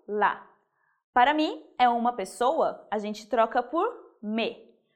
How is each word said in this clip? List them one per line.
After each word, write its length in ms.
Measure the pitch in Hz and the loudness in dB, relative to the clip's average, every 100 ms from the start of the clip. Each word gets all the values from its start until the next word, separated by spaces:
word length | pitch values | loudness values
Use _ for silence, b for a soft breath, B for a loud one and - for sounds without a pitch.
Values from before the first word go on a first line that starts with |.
| - | -8
la. 360 | 208 196 - - _ _ _ _ _ _ | 0 0 0 -12 _ _ _ _ _ _
Para 220 | 247 262 | 4 4
mí 300 | 302 311 - - - | 4 0 -4 -12 0
é 100 | 247 | 2
uma 240 | 233 233 | 2 -2
pessoa, 760 | 240 190 - 247 311 180 - - | -2 -8 -2 0 2 0 -2 -6
a 80 | 214 | -6
gente 300 | 208 208 - | -6 -10 -4
troca 340 | 240 226 247 | 0 2 0
por 540 | 247 330 440 - - _ | -2 -2 -2 -4 -20 _
me. 480 | 208 220 208 - - _ _ | -6 -4 -4 -6 -20 _ _